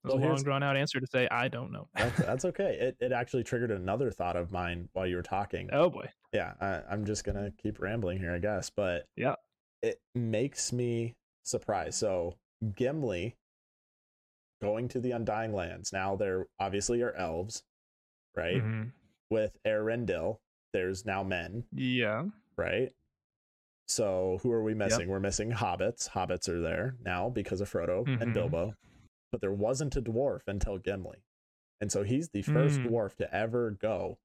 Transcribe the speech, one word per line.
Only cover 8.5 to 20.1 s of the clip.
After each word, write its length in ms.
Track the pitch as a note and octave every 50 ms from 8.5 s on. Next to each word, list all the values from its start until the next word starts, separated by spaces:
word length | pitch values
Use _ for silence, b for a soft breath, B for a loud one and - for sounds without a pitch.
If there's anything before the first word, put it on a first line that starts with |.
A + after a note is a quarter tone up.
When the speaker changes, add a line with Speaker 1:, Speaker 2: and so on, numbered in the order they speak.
| G#2+ F#2 F2 -
Speaker 2:
but 380 | _ - G2+ F#2 F2 E2+ - _ _
Speaker 1:
Yeah. 180 | - A2 C3+ - - _ _ _ _ _ _ _ _
Speaker 2:
it 180 | - A2+ - - _ _ _
makes 580 | A#2+ A#2+ A2+ A2 G#2+ B2+ C#3+ - - - -
me 440 | B2 B2 B2 A#2+ A#2 A#2 A#2 A#2 - _ _ _ _ _ _
surprised. 520 | - - A2 - - G#2 F#2 D#2 D#2+ -
So 400 | - A#2 G#2 F#2+ F2+ E2+ F2 - _ _ _ _ _ A2+ A2 G2
Gimli 600 | - A#2+ C3 D3 D#3+ C#3+ A#2 F#2+ F2 F2+ A#2 - _ _ _ _ _ _ _ _ _ _ _ _ _ _ _ _ _ _ _ _ _ _ _ _ _
going 260 | G#2 G2+ G#2+ A2+ B2 A#2+
to 100 | - B2+
the 120 | A#2+ B2+
Undying 420 | B2 A#2 A2+ G#2 G#2 A2 A2+ A2 G#2+
Lands. 380 | G2 F2 E2+ F2 F2 F#2 -
Now 240 | - F#2+ F#2+ G2 G2
there 320 | F#2+ G#2 G2 F#2 F#2+ F#2 - _ -
obviously 420 | F#2+ G2 F#2+ G2+ G2+ - A#2+ A#2+
are 120 | B2 A#2+ -
elves, 480 | - F#2 E2 D#2+ E2 F#2 G#2+ - - _ _ _ _ _ _ _ _ _ _ _ _ _ _ _
right? 220 | - E2 E2+ F#2 B2+
Speaker 1:
Mm-hmm. 280 | A2 A2 A2 A2 A2 B2 - _ _ _ _ _ _ _
Speaker 2:
With 260 | A2 A2 A2 G2+ - - _
Eärendil, 720 | G#2+ G#2+ G#2+ G#2+ A2 A2+ A#2+ A#2+ G2